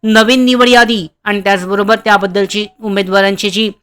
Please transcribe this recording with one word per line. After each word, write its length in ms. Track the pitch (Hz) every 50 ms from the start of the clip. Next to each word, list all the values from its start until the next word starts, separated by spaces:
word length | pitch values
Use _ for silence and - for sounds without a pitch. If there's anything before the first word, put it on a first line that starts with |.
| -
नवीन 420 | 220 214 220 220 214 262 262 254
निवड 240 | 247 254 247 247 240
यादी 400 | 247 240 233 226 233 214 175 156 _ _ _
आणि 160 | 214 208 208
त्याचबरोबर 560 | 190 196 196 190 180 185 196 202 208 202 226
त्याबद्दलची 680 | 214 220 220 208 202 196 196 180 202 196 190 - 208 214 208 _ _ 220
उमेदवारांची 680 | 214 196 196 196 185 190 196 196 196 202 - - 208
जी 200 | 175 202 220 214 202 _